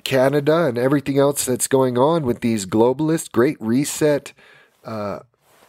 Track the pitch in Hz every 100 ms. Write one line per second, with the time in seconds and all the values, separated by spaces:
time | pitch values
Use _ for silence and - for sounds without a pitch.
0 | - 131 131 147 139 160 165 117 131 147
1 | 135 139 139 143 - 123 - 135 131 123
2 | 139 170 131 113 120 113 95 107 117 131
3 | 156 160 - - 131 143 110 123 147 -
4 | 151 147 - - - _ _ _ - 110
5 | 104 87 - _ _ _